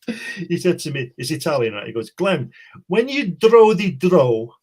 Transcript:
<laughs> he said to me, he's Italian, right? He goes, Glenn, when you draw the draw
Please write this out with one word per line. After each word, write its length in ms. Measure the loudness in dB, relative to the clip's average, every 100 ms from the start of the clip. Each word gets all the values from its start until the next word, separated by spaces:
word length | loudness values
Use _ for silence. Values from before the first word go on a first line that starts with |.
| -10
<laughs> 300 | -12 -10 -10 -4
he 80 | -2
said 220 | 0 -2
to 100 | -4
me, 220 | -8 -10 _
he's 140 | -8
Italian, 440 | -6 -2 -2 -2
right? 120 | -4 -10
He 60 |
goes, 180 | -10 -10
Glenn, 420 | _ -2 -2 -4 _ -20 -20 -6
when 220 | -2 -2
you 200 | -2 -4
draw 460 | 0 4 8 6
the 180 | 4 -2
draw 560 | -2 2 4 4 0 -4 _